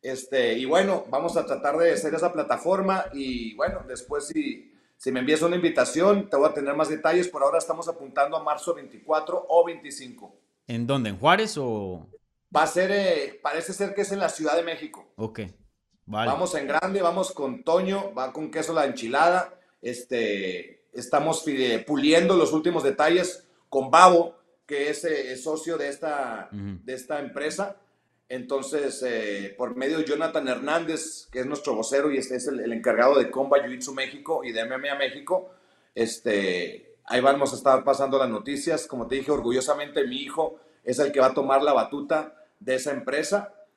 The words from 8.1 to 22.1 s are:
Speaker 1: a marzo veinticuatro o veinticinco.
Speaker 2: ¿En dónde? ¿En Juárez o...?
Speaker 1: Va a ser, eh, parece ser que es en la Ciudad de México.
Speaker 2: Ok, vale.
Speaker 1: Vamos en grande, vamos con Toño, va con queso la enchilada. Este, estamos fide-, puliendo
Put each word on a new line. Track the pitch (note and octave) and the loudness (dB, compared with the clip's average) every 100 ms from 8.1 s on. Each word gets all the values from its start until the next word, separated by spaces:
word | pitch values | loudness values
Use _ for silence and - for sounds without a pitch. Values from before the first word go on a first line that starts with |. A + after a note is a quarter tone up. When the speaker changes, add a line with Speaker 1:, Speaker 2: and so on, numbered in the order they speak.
| C3+ C#3+ D#3+ | 0 0 0
Speaker 1:
a | |
marzo | D3 D3 - | -2 -4 -2
veinticuatro | E3 C#3 G#2+ - D#3 D#3 F3 - | -6 -8 -20 -2 0 0 -6 4
o | E3 | 4
veinticinco. | E3+ - C#3+ - B2+ A2+ G2 _ _ _ - | 4 0 -12 -14 -14 -18 -20 _ _ _ -6
Speaker 2:
¿En | A#2 A#2+ | -4 0
dónde? | C#3 A2 | 0 0
¿En | F#2+ | 2
Juárez | C3+ F#3 A3 - | 4 4 2 -2
o...? | C3 G#2+ G2 F2 E2 - _ _ _ | -4 -4 -6 -10 -14 -20 _ _ _
Speaker 1:
Va | D3+ | 2
a | D#3 | 2
ser, | E3+ F#3 | 2 0
eh, | G3+ F#3+ D#3+ A2+ - | 2 2 0 -2 -6
parece | D#3 D3+ E3 | -6 -6 -6
ser | F#3+ G3 | -6 -4
que | G3+ | -4
es | G3 | -4
en | G3 | -2
la | E3+ | -4
Ciudad | - D3+ | -2 0
de | D#3+ | 0
México. | E3+ D#3+ D3+ - - - | -2 -8 -12 -16 -20 -10
Speaker 2:
Ok, | A2 A2 G2 - _ _ _ _ | -8 -8 -12 -14 _ _ _ _
vale. | - G#2 A#2 | -8 -4 -2
Speaker 1:
Vamos | C#3+ F3+ | 0 -2
en | D#3 C#3 | -4 -2
grande, | D3 F#3 G3 | -2 0 0
vamos | F3 F3 F#3 | 0 0 -4
con | - C3+ B2 | -4 -6 -6
Toño, | - F3 F#3+ G3 F#3+ | 0 2 2 -2 -4
va | B2 C3 | -6 -8
con | D3 D#3 | -6 -8
queso | D#3+ D#3 | -6 -2
la | D#3+ C#3+ | 0 0
enchilada. | A#2+ A2+ C3+ E3+ F3+ F3 - _ _ | -2 -2 4 4 4 0 -10 _ _
Este, | A#2 B2 - A#2+ A2 G2+ F#2+ F2+ F2 - _ | -10 -10 -6 -2 0 -2 -4 -8 -12 -20 _
estamos | B2 A#2+ D3 D#3 D#3+ | -14 -2 0 2 -2
fide-, | D#3+ C3+ B2+ A2+ | -2 0 2 0
puliendo | - D3+ D3 | 0 0 6